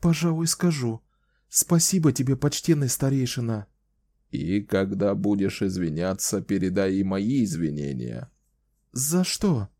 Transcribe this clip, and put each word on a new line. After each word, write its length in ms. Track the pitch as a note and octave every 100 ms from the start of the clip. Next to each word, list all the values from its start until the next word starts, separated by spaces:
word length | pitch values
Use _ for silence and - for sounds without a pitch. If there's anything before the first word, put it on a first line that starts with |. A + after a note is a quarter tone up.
Пожалуй, 460 | F3 D#3+ E3 D#3+ E3
скажу. 560 | - F3 D#3 B2 A2+ _ _ _ _ _
Спасибо 640 | - - E3+ D#3+ F#3+ D#3+
тебе, 240 | C3 C3 C3+
почтенный 520 | C#3+ - - D#3+ C#3
старейшина. 800 | - C3+ C3+ B2 - A#2+ A2+ G2+ _ _ _ _ _ _
И 320 | - D#2+ G2
когда 520 | G#2 G2 F#2+ G2 G2+
будешь 480 | G2+ G2+ G2+ G2 -
извиняться, 800 | G2 F#2 F2 D2+ F#2 F#2+ - G#2
передай 520 | - G2 F#2 F#2 F#2+ F#2+
и 80 |
мои 400 | G2 F#2+ G#2 C#3
извинения. 840 | A2 D#2 E2 D2 C#2+ C2+ A#1+ A#1 B2+ _ _ _ _ _ _
За 300 | - C3+ E3+
что? 440 | F3+ - G#3 D3 G2 _